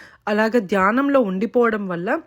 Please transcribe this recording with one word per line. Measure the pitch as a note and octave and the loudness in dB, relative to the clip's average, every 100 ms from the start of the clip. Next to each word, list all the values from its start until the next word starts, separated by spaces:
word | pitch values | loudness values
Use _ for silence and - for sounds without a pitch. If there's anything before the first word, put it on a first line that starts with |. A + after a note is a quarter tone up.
| - _ G3+ | -20 _ -4
అలాగ | G#3 A3 A#3+ | 0 0 0
ధ్యానంలో | F#3 G3+ F#3+ A#3+ C#4 C#4 | 0 2 2 2 2 2
ఉండిపోవడం | G#3 F#3 A3+ B3 A3+ G#3+ G3 | 0 -2 -2 2 0 0 -6
వల్ల | E3+ F#3+ D#4+ | -6 -4 -6